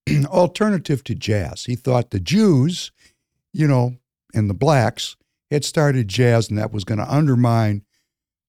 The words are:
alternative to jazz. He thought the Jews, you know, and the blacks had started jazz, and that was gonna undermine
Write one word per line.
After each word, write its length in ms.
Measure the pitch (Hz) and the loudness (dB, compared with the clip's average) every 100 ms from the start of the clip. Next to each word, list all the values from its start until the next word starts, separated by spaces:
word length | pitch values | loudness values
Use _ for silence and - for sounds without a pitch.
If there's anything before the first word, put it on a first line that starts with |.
| - 151 139 | -2 0 0
alternative 800 | 185 180 - 214 196 - 135 | 2 0 2 0 0 -2 -4
to 100 | - | -4
jazz. 520 | 110 - 107 78 - - | -8 -2 -2 -2 -10 -8
He 100 | 120 | -6
thought 340 | - 123 117 | 0 -2 0
the 80 | 98 | -6
Jews, 720 | 85 196 214 143 143 175 - _ _ _ _ _ _ | 0 2 4 4 2 -2 -12 _ _ _ _ _ _
you 160 | - 151 | -2 0
know, 280 | 131 123 123 _ _ _ | 2 0 -6 _ _ _
and 160 | 110 107 | -2 -2
the 40 | |
blacks 640 | 117 139 147 107 - - - _ _ _ | 0 2 2 2 -2 -12 -14 _ _ _
had 140 | 147 | -4
started 440 | - - 147 131 104 | -2 0 2 2 -2
jazz, 400 | 98 123 117 107 | 2 4 4 0
and 100 | 104 | -4
that 140 | 107 | -4
was 120 | 110 | -6
gonna 220 | 95 110 - | -6 -6 -2
undermine 760 | 135 156 123 120 117 110 101 - _ _ _ _ _ | 0 2 2 2 2 2 -2 -6 _ _ _ _ _